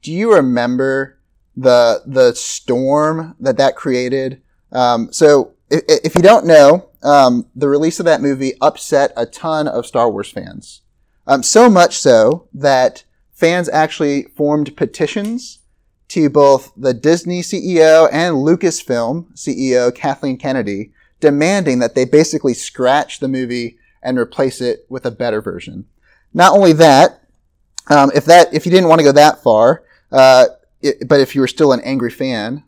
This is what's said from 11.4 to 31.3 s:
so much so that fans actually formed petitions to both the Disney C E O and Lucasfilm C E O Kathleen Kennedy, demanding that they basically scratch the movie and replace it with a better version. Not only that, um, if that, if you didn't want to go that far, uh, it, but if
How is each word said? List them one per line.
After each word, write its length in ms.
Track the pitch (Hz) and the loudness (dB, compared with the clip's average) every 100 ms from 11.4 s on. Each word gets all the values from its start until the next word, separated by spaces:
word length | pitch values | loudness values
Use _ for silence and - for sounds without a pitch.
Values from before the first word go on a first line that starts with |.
so 280 | - 214 240 | 2 4 4
much 300 | 190 175 - | 4 2 0
so 500 | - 117 110 170 _ | 2 4 2 0 _
that 520 | - 139 131 127 - _ _ _ | -6 -2 0 -2 -4 _ _ _
fans 380 | _ 165 175 170 | _ -2 -2 -4
actually 540 | 156 156 - 147 139 | -2 -4 -4 -4 -4
formed 520 | - - 147 151 143 - | -8 -6 -4 -2 -4 -6
petitions 800 | 127 - 151 214 208 240 - - _ _ _ _ _ | -8 -6 -6 -6 -8 -10 -14 -20 _ _ _ _ _
to 180 | - 151 | -4 0
both 440 | 143 143 135 - _ | 2 2 2 -2 _
the 160 | 131 | -6
Disney 520 | 120 139 170 170 180 | -2 -2 -2 -4 -10
C 320 | 170 196 185 175 | -8 -10 -4 2
E 80 | |
O 240 | 156 160 160 | 4 4 4
and 260 | 151 175 147 | 0 -2 -2
Lucasfilm 1000 | 143 170 185 - - 120 117 156 170 - | -2 -2 -2 -6 -8 -6 -4 -8 -12 -14
C 160 | - 127 | -10 -6
E 220 | 131 123 | -2 -2
O 140 | 123 | -2
Kathleen 460 | 123 131 139 139 127 | -4 -10 -8 -8 -8
Kennedy, 540 | 123 131 101 98 110 _ _ _ | -8 -6 -6 -10 -12 _ _ _
demanding 580 | 156 143 160 202 160 123 | -2 0 -2 -2 -2 -4
that 160 | 127 | -4
they 100 | - | -4
basically 520 | 127 147 165 156 139 120 | 0 0 0 -2 -6 -6
scratch 640 | - - 127 143 - - | -12 -6 -2 -2 -4 -10
the 80 | 135 | -8
movie 500 | 131 123 123 117 _ _ _ | -8 -8 -8 -10 _ _ _
and 160 | - 127 | -8 -6
replace 420 | 117 - 135 - | -6 -4 -6 -4
it 280 | 123 113 _ | -8 -8 _
with 160 | 127 127 | -12 -12
a 60 | |
better 280 | 113 120 107 | -8 -6 -6
version. 460 | 101 87 - - - _ _ _ _ | -8 -14 -16 -20 -20 _ _ _ _
Not 200 | 165 180 | 2 4
only 200 | 202 190 | 6 4
that, 520 | 156 160 135 180 _ _ _ _ _ _ - - | 6 6 6 4 _ _ _ _ _ _ -20 -2
um, 180 | 147 139 147 | 2 2 0
if 100 | 143 | 4
that, 260 | 175 170 | 6 6
if 140 | 151 170 | 0 0
you 60 | |
didn't 180 | 185 175 | 0 4
want 80 | 160 | 4
to 80 | 147 | 4
go 60 | |
that 320 | 139 151 - | 6 4 2
far, 400 | 131 107 117 160 _ _ _ | 0 2 2 0 _ _ _
uh, 360 | 131 131 127 123 - _ _ | 4 6 6 4 0 _ _
it, 260 | 139 - 123 | -8 -6 -2
but 120 | 143 | 0
if 160 | 131 | 0